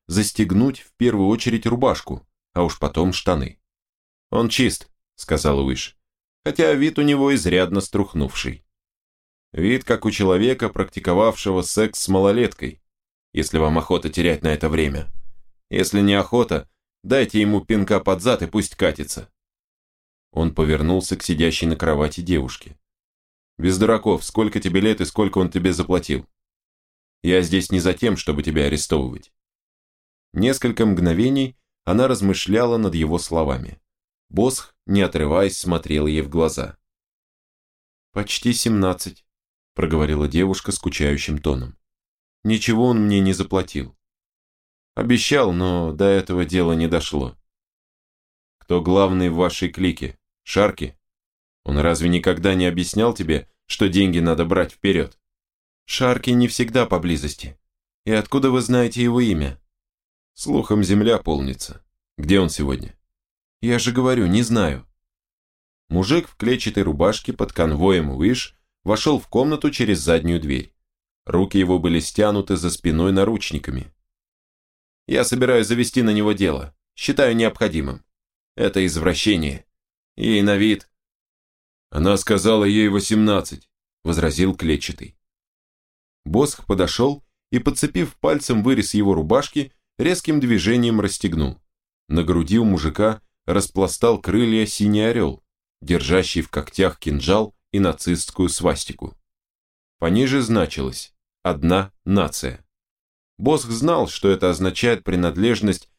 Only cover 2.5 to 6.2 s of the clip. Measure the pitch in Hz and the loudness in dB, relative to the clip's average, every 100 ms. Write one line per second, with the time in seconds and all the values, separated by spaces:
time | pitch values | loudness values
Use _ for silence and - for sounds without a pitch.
2.5 | 87 85 - 71 80 92 - - 82 62 | -2 -2 -2 -4 0 -2 0 -2 -2 -4
3.5 | - _ _ _ _ _ _ - 113 117 | -12 _ _ _ _ _ _ -6 -2 -2
4.5 | - 120 - - _ _ - - 76 76 | 2 0 0 -14 _ _ -16 -4 -2 0
5.5 | 69 67 65 - _ _ _ | 0 -2 -4 -8 _ _ _